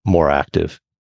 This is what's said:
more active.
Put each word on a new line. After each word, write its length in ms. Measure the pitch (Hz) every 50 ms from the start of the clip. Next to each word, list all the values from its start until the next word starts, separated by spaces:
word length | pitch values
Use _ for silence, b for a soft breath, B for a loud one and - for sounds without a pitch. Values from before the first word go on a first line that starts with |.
| -
more 240 | 101 92 85 78 71
active. 500 | 71 69 - - - - 80 - - - _ _ _ _ _ _ _